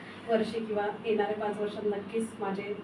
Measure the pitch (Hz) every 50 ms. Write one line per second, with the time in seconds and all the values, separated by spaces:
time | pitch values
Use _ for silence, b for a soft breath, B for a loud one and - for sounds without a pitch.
0 | B B B B B 233 226 220 220 - 233 226 226 220 208 208 202 208 202 -
1 | - 233 208 202 202 208 214 214 214 208 202 202 208 208 - 220 208 208 202 196
2 | 202 - 226 226 226 - - - 208 196 190 202 202 202 208 -